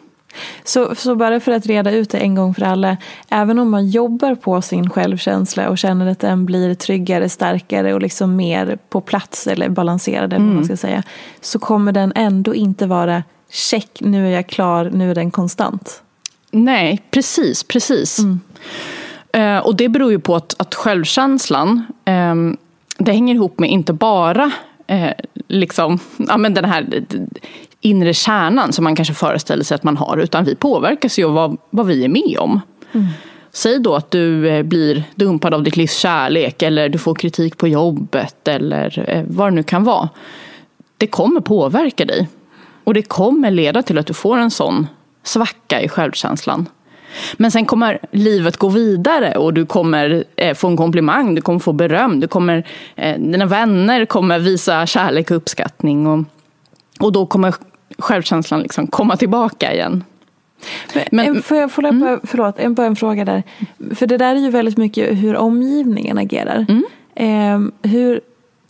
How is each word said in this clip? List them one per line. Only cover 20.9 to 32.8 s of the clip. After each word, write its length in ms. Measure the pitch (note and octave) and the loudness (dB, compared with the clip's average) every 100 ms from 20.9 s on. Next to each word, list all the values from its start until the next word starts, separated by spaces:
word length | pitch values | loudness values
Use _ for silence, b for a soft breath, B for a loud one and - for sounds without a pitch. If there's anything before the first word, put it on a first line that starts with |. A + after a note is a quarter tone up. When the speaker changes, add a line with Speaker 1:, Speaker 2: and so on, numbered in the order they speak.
| F#3+ D#3 - C4+ C4+ - C#3 E3 A#3 A3+ - - | 0 0 0 2 0 0 0 2 0 -2 -6 0
Speaker 2:
ehm, 520 | F#3 F3 E3 E3 - _ _ - - | 2 2 2 0 -2 _ _ -10 -2
det 140 | G3 | 0
hänger 240 | G#3 B3 A#3+ | 2 2 2
ihop 240 | F#3+ - | 0 0
med 100 | E3+ | 0
inte 240 | F#3+ D#3+ | 2 0
bara, 580 | D#3+ A3 G3 E3+ F#3 D4 - B B - | 0 2 2 2 2 0 -2 B B -4
eh, 240 | F#3+ E3 - - - - | -2 -2 -4 -10 -14 -4
liksom, 520 | G3 F3 - D#3+ F3 - - | -2 -2 0 0 0 -4 -6
ja, 200 | A3 G3+ | -2 0
men 160 | G#3+ | 2
den 120 | G3 F#3 | 2 0
här, 160 | E3 | 0
d-, 180 | - - - | -2 -6 -6
d-, 180 | - - - B B B B | -8 -10 -12 B B B B
inre 320 | G#3+ G3+ E3+ | 2 4 2
kärnan 600 | D#3+ - G#3+ E3+ B3 G3+ | 2 0 0 2 2 0
som 100 | - | 0
man 120 | E4 D#4 | 0 2
kanske 180 | D#3+ | 0
föreställer 500 | D3+ D#3+ D#3 - C#3+ | 0 0 0 -2 -2
sig 120 | D3+ D3+ | -2 -2
att 80 | |
man 140 | D#3 D3 | 0 -2
har, 200 | C#3+ D3+ | -2 -2
utan 260 | E3+ D#3+ | 0 0
vi 120 | C#3+ C3+ | 0 0
påverkas 640 | C#4+ A#3 E3 C#4+ B3 - | 0 2 0 0 -2 0
ju 60 | E3 | 2
av 80 | |
vad, 240 | D3+ D#3+ - _ | 2 0 -4 _
vad 160 | G3+ G#3 | -2 0
vi 200 | C#3+ B2+ | 2 2
är 40 | |
med 280 | G3 - - | 2 0 0
om. 220 | E2 G#3 - _ | 0 0 -2 _